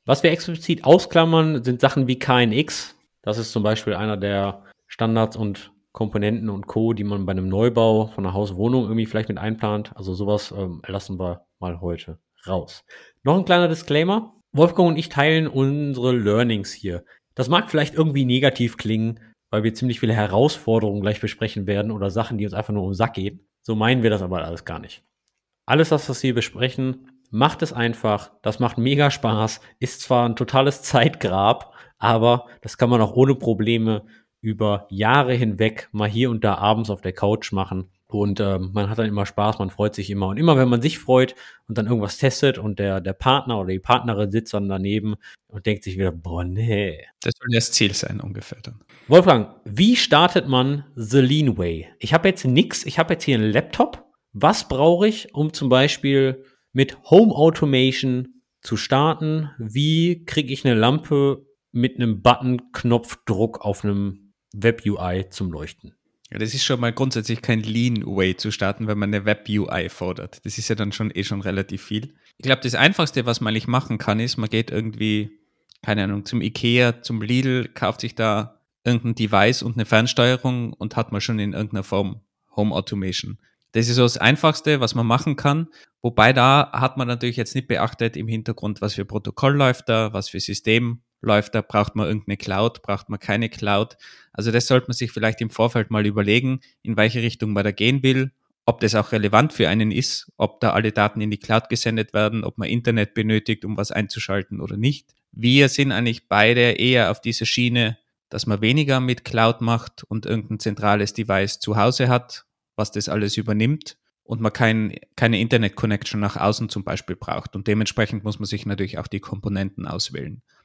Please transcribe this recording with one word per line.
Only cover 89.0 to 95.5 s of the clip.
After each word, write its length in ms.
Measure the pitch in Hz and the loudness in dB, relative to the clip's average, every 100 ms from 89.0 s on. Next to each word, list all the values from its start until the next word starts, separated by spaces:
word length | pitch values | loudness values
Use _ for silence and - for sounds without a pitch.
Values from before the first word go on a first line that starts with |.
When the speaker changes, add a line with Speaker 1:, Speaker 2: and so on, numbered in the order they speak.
Speaker 2:
Protokoll 500 | 101 104 101 - 135 | -6 -8 -8 0 2
läuft 340 | 143 131 123 - | 4 2 0 0
da, 240 | 113 110 | 0 0
was 160 | 98 - | -4 -8
für 120 | 95 | -8
System 640 | - 98 - 113 120 120 _ _ | -8 -4 2 2 2 -4 _ _
läuft 320 | 110 104 104 | 2 2 2
da, 60 | 110 | -2
braucht 340 | - 104 104 | 0 0 0
man 140 | 110 87 | 0 -2
irgendeine 300 | 110 - 101 | -2 -4 -8
Cloud, 440 | - 95 113 - | -4 -2 -2 -2
braucht 280 | - 101 - | -6 -6 -6
man 100 | 101 | -10
keine 300 | - 104 113 | -4 -2 -4
Cloud. 460 | - 104 101 110 - - - _ | -4 -2 0 0 -8 -20 -20 _
Also 180 | - 113 | -6 -2
das 160 | 117 - | 0 2
sollte 220 | 127 - | 2 2
man 60 | |
sich 180 | 120 117 | -4 -6
vielleicht 300 | - 110 110 | -2 -2 -2
im 80 | 110 | -4